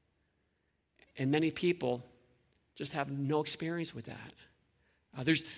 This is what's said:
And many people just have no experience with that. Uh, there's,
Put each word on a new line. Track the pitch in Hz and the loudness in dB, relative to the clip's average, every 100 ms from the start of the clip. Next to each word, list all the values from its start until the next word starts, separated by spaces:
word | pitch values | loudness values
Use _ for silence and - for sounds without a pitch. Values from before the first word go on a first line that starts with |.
| _ _ _ _ _ _ _ _ _ _ - - | _ _ _ _ _ _ _ _ _ _ -14 -2
And | 135 | 2
many | 151 160 | 4 4
people | 151 180 175 127 123 - - _ _ _ _ _ - | 4 2 4 2 0 -4 -20 _ _ _ _ _ -10
just | 143 | -6
have | 160 139 | -4 -4
no | 139 139 151 | -2 0 2
experience | 156 - 165 170 165 | 0 -2 -4 -4 -6
with | 123 113 | -8 -12
that. | 110 110 - - _ _ _ _ _ _ - | -12 -14 -18 -20 _ _ _ _ _ _ -2
Uh, | |
there's, | 131 156 - | 2 2 0